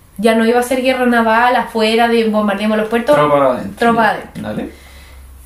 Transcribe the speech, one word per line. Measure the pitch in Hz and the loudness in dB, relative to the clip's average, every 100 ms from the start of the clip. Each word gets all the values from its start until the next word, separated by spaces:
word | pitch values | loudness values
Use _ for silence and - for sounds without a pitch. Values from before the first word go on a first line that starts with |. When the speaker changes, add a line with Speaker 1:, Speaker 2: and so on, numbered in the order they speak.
| - - | -20 -2
Speaker 1:
Ya | 220 226 | 0 2
no | 226 | 2
iba | 240 | 0
a | |
ser | 240 254 | 0 -2
guerra | 262 254 247 | 0 0 0
naval | 240 226 220 247 240 | 2 2 2 2 0
afuera | 226 226 220 226 233 | -2 -2 0 2 2
de | 233 220 | 2 0
bombardeemos | 208 214 196 214 214 | 0 -2 -2 -2 -2
los | 214 | -2
puertos. | 233 - - | -2 0 2
Speaker 2:
Tropa | 147 143 131 | 2 2 2
adentro. | 123 - - | -2 -8 -2
Speaker 1:
Tropa | 233 226 | 0 2
Speaker 2:
Ya. | 214 | 0
Speaker 1:
adentro. | 175 - - | -2 -10 -12
Speaker 2:
Dale. | 107 214 - - - - - - - - | -10 -8 -10 -14 -20 -20 -20 -20 -20 -20